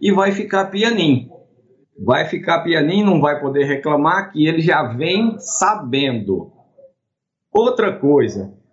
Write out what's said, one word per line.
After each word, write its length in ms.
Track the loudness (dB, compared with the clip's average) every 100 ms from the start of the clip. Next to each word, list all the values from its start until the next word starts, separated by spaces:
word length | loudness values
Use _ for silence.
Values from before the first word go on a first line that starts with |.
e 100 | 0
vai 220 | 2 2
ficar 320 | -2 -2 -2 -2
pianinho. 580 | -2 -2 2 2 2 -2 -20 _ _ _ _ _ -6
Vai 220 | -2 0
ficar 400 | -2 -6 -2 -2
pianinho, 400 | 0 0 2 2
não 160 | 2 2
vai 180 | 2 0
poder 260 | -2 0
reclamar, 680 | 0 -2 0 0 2 0 0
que 140 | 2 2
ele 160 | 2
já 200 | 2 0
vem 540 | -2 -4 -2 0 0 -2
sabendo. 1120 | -6 -2 0 0 -2 -2 0 -2 -2 -4 -6 _ _ _ -20 _ _ _ _ _ _
Outra 400 | 0 2 0 -2
coisa, 640 | 0 2 4 2 -4 -12 -16 _